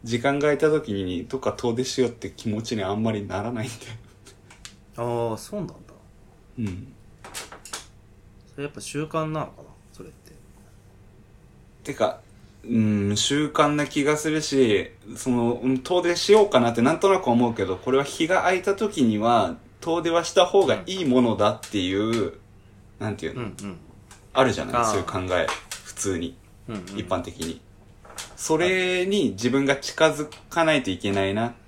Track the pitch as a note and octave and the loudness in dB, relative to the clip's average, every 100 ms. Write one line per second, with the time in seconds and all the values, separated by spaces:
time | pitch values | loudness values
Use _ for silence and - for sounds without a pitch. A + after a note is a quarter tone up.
0 | A#2 A#2 C#3 C#3+ D3 C#3+ D#3 D3+ D3 G2+ | -4 -2 0 2 2 4 2 2 -2 -4
1 | F#2 F2+ - C3 - - A#2+ A#2 B2+ - | -4 -6 -6 -4 -4 -2 -2 -2 -4 0
2 | A#2+ A#2+ - - A#2 G#2 A2 A2+ F#2 G#2 | -2 -2 -14 -8 -6 -4 -4 -4 -2 -2
3 | A2 G#2+ G2+ G2+ A2+ A#2+ G#2+ - - - | -2 -2 -4 -6 -6 -6 -8 -10 -16 -18
4 | - - - - - - - - - - | -18 -20 -20 -20 -20 -20 -20 -20 -18 -8
5 | A#2+ A#2+ A#2 G#2+ - G#3 F3 - - - | -4 -2 -2 -4 -8 -8 -8 -12 -20 -20
6 | - - - - - - G#2+ F#2 A#2+ - | -20 -20 -20 -20 -18 -8 -6 -6 -14 -20
7 | - - - - - - - - - - | -20 -20 -18 -16 -16 -18 -14 -16 -16 -20
8 | - - - - - - C#3+ B2 - C#3+ | -20 -20 -20 -20 -20 -12 -12 -10 -10 -8
9 | D#3 D#3+ D#3 D#3 - - - - - - | -4 -4 -4 -6 -8 -12 -20 -20 -20 -20
10 | - - - - - - - - - - | -20 -20 -20 -20 -20 -20 -20 -20 -20 -20
11 | - - - - - - - - - C#3 | -20 -20 -20 -20 -20 -20 -20 -16 -12 -2
12 | A2 - - - - - - A#2+ G#2+ G#2 | -2 -2 -16 -20 -20 -20 -2 2 4 2
13 | G2+ G#2+ - C#3+ D3+ D3+ D3 D3 C#3+ D3+ | 2 0 0 0 0 2 2 2 -2 0
14 | C#3+ D3+ D#3+ D#3 D3+ C3+ A#2+ G2 F2 - | 0 0 0 -2 0 2 4 4 0 -14
15 | - - C3 A#2+ A#2 A#2+ B2+ C3 - F3+ | -18 -8 -2 2 2 0 0 -2 0 0
16 | E3+ E3+ - G#3+ G3+ B2+ A#2+ A2+ B2+ E3 | 2 0 6 6 8 6 4 4 2 4
17 | G3 F#3+ B2+ A#2+ A#2+ A2 F#2 F#2 - C3 | 4 4 4 4 2 0 -2 -2 2 2
18 | C#3 - D#3+ F#3 F3 F#3 F#3 G3 G#3+ E3+ | 0 -2 2 2 2 0 0 0 -2 2
19 | A#2+ G#2 A2+ A#2+ F#2 D#2 - - E3+ E3+ | 2 4 4 4 2 -4 -16 -10 -2 -2
20 | E3 E3 E3 F#3+ F3+ G3 D#3+ A2 F#2 F#3+ | 2 0 2 4 6 6 4 2 -2 -2
21 | D#3 B2+ A#2+ G2+ G#2 A2 - G#2 F#2 G2 | 2 4 4 4 2 0 -4 -2 0 0
22 | A2 A#2 F2+ - - - - - - - | 0 0 -2 -6 -20 -20 -20 -20 -20 -8
23 | G#2+ G#2 - B2 A2 - G2 E2 - - | -8 -6 -8 -8 -10 -10 -12 -12 -18 -20
24 | - - - C3 C3 G#2 - B2 A#2 G2+ | -20 -20 -6 0 2 0 -2 0 0 0
25 | F2 F#2+ F#2 F2+ D#2+ - - - - - | -2 -6 -2 0 0 -4 -10 -16 -14 -6
26 | G2+ F2 E2 - - - - G#2+ F2+ G2+ | -4 -4 -6 -10 -20 -20 -12 -12 -10 -10
27 | F#2 F2+ E2 - D#2+ - - - - - | -4 -4 -4 -10 -10 -10 -18 -20 -20 -20
28 | - - - - - D#3 F3 F#3 F3+ F#3 | -18 -16 -14 -12 -2 0 2 0 0 -2
29 | F#3 G3+ C3 F#2+ A#2+ C3+ C#3 C#3 - - | 0 2 0 0 0 2 2 0 -2 2
30 | D#3+ D3+ D3 - - - D#3+ D3+ B2+ F#2 | 2 2 -8 -10 -6 0 2 2 0 -4
31 | G2+ G2 G2 G2+ A#2+ - | 0 0 0 0 -2 -6